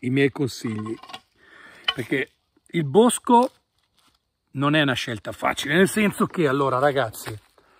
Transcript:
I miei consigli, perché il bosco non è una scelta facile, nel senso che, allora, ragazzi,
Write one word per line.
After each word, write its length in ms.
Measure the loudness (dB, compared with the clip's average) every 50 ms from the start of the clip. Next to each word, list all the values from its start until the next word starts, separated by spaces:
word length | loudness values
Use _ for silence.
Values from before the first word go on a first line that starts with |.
I 80 | -6 -2
miei 220 | 0 2 2 2
consigli, 680 | 0 -2 -4 -4 -4 -8 -8 -8 -8 -8 -8 -10 -10 -12 -14 -18 -20 -20 -20 _ _ _ _ _ -20 -20 -20 -20 -20 -8 -6 -6 -6
perché 360 | -6 -6 -4 -4 -4 -4 -6 _ _ _ _ _ _ _ _
il 160 | -4 -4 -2
bosco 680 | 2 4 4 6 6 4 0 0 4 4 4 4 2 -2 _ _ _ _ _ _ _ _ _ _ _ _ _ _ _ _ _ _ _ -6
non 220 | -2 0 2 2
è 60 | 2
una 140 | 2 2 0
scelta 380 | -2 -4 -6 -8 -8 -8 -12 -10
facile, 420 | -4 -4 -4 -4 -4 -4 0 2
nel 140 | 2 2 2
senso 360 | 2 0 0 0 0 0 -2
che, 240 | -2 0 0 0 2
allora, 300 | 2 0 0 0 0 2
ragazzi, 600 | 2 2 2 0 -2 -2 -6 -10 -12 -12 -12 -14 -16 _ _ _ _ _ _ _